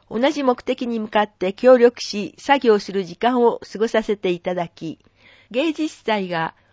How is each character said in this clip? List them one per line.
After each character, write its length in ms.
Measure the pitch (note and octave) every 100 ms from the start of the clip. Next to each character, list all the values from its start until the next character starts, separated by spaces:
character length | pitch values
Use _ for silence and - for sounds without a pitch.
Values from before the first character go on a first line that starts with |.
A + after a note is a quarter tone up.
| -
同 80 | A3 C4+
じ 140 | D4
目 180 | C4 B3
的 240 | - C4 A#3+
に 140 | A3+
向 80 | G#3+
か 160 | G#3+
っ 80 | G#3
て 220 | _ F#3
協 240 | - B3 B3+
力 240 | A#3+ -
し 320 | - G#3 F#3+ -
作 220 | - C#4
業 180 | A#3+ G#3
す 140 | -
る 140 | F#3+ E3+
時 100 | F3
間 260 | A#3 B3+
を 200 | A#3 - -
過 80 | F#3+
ご 80 | A3+
さ 160 | A3
せ 140 | A3 G3+
て 140 | F#3+
い 100 | F3
た 120 | F#3
だ 140 | F3+ E3+
き、 320 | - E3 - _ _ _ _ _
芸 220 | A#3 E4
術 320 | D#4 D#4 -
祭 240 | - G#3+ F#3
が 280 | E3 D#3+ - _